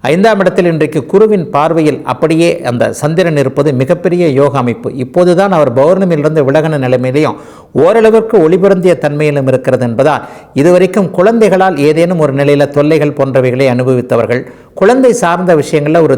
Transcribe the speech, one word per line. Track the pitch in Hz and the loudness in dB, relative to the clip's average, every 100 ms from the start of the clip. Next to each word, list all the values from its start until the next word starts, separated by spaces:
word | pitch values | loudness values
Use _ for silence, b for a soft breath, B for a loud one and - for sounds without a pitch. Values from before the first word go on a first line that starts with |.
| 127 | 0
ஐந்தாம் | 170 220 208 | 2 2 2
இடத்தில் | 180 185 175 | 0 0 0
இன்றைக்கு | 165 151 160 - | -2 -4 -6 -2
குருவின் | 196 220 208 151 | 0 2 0 -2
பார்வையில் | 143 160 165 151 135 - | -2 0 0 0 -2 -6
அப்படியே | 127 160 160 170 - 123 | -4 -2 0 0 -2 -6
அந்த | 120 110 - | -2 -4 -2
சந்திரன் | 147 160 175 151 | -4 -2 0 0
இருப்பது | 131 139 147 127 | -2 0 -2 -2
மிகப்பெரிய | 131 170 185 175 170 131 | -2 -2 -2 0 0 2
யோக | 143 135 | 0 0
அமைப்பு. | 120 113 - 135 | -4 -4 -8 -10
இப்போதுதான் | 127 175 180 175 196 175 | -4 0 2 2 2 0
அவர் | 139 120 | 0 2
பௌர்ணமியிலிருந்து | 147 190 190 156 147 156 135 | 2 2 0 0 0 0 0
விலகின | 151 156 151 | 0 0 -2
நிலைமையிலையும் | 123 127 127 139 147 104 B B B - | -2 -2 0 0 -2 -4 B B B 0
ஓரளவிற்கு | 160 226 220 220 220 214 | 2 4 4 2 2 2
ஒளிபுரந்திய | 156 180 196 190 180 156 | 2 2 2 2 0 0
தன்மையிலும் | 151 147 151 135 131 | -2 -2 -2 0 0
இருக்கிறது | 127 - 127 123 | -2 0 0 0
என்பதால், | 113 139 131 B B B - | 0 0 0 B B B 0
இதுவரைக்கும் | 156 180 180 214 175 - | 2 2 2 0 -2 0
குழந்தைகளால் | 190 233 208 185 190 147 143 | 0 2 2 2 0 2 0
ஏதேனும் | 160 170 180 147 | 2 0 0 -2
ஒரு | 135 | 0
நிலையில | 143 143 143 143 | 0 2 0 0
தொல்லைகள் | 147 160 147 135 | 0 0 0 -2
போன்றவைகளை | 135 131 127 127 135 | -2 0 0 0 0
அனுபவித்தவர்கள், | 123 127 127 123 117 107 120 131 B B - | 0 0 -2 0 -2 -2 -4 -6 B B -2
குழந்தை | 190 254 262 - | 0 4 2 2
சார்ந்த | 170 175 180 160 | -2 -2 0 0
விஷயங்கள்ல | 135 156 147 165 | 0 -2 0 0
ஒரு | 151 | 2